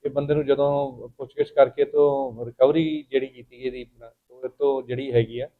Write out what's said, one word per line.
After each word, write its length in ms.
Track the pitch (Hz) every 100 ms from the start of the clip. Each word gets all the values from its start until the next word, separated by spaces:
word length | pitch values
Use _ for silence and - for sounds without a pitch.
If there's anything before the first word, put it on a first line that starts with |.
| 143
ਇਹ 40 |
ਬੰਦੇ 240 | 139 143
ਨੂੰ 120 | 147 139
ਜਦੋਂ 640 | 139 143 143 139 123 120
ਪੁੱਛਗਿੱਛ 420 | _ 131 - -
ਕਰਕੇ 340 | - 135 135 143
ਤੋਂ 600 | 147 147 139 135 113 120
ਰਿਕਵਰੀ 600 | 120 131 156 160 151 139
ਜਿਹੜੀ 180 | 135 131
ਕੀਤੀ 280 | 127 120 120
ਇਹਦੀ, 300 | 127 123 117 117 117 _ _
ਤੋਂ 160 | 127
ਇਹ 60 | 127
ਤੋਂ 340 | _ 143 135
ਜਿਹੜੀ 280 | 123 127 135
ਹੈਗੀ 280 | 120 113 117
ਆ 100 | 135